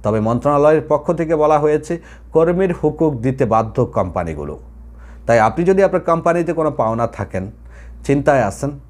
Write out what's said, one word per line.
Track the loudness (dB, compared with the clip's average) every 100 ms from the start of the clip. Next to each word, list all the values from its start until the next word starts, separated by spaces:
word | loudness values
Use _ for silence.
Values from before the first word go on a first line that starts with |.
তবে | 0 0 0
মন্ত্রণালয়ের | 0 0 4 4 4 2
পক্ষ | -2 -2 -4
থেকে | -2 0
বলা | 2 2
হয়েছে, | 2 0 -2 -10 -10 -20 -2 2
কর্মীর | 2 2 -2 0
হুকুক | -2 0 -2 0 -4
দিতে | -2 0
বাধ্য | 0 0 -2 -2 -2
কোম্পানিগুলো। | -4 -4 -6 -8 -10 -12 -16 -20 -20 -20 -20 -10 0
তাই | 4 4
আপনি | 2 2
যদি | 4 2
আপনার | 2 0
কোম্পানিতে | 0 0 0 -2 -2
কোনো | -2 0
পাওনা | -2 -2 -4 -4
থাকেন, | -8 -6 -8 -12 -20 -20 -20 -10 -2
চিন্তায় | 0 2 2 0
আছেন | -4 -8 -10